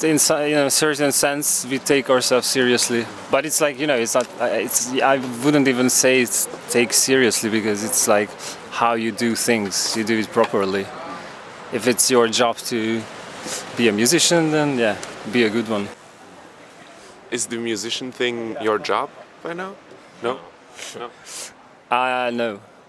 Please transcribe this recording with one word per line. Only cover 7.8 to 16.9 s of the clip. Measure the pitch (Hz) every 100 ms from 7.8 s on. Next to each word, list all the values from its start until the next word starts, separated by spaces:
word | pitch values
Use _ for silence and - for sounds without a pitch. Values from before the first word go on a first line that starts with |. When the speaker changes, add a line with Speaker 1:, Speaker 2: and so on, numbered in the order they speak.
Speaker 1:
it's, | 110 - -
like, | 104 104 - - - -
how | - 117
you | 117 113
do | 101 117 110
things. | - 113 101 - - 113
You | 110
do | 110
it | 98
properly. | 117 110 110 95 98 101 - - - - - - - -
If | 123 117
it's | - -
your | 123 117
job | 110 117 117 -
to | 120 110 113 110 - - - - - - -
be | 117
a |
musician, | 104 120 165 - 170 160
then, | 151 147 127
yeah, | 110 101 - - 110
be | 120
a | 110
good | 113 110
one. | 104 101 - - - - - - - - - -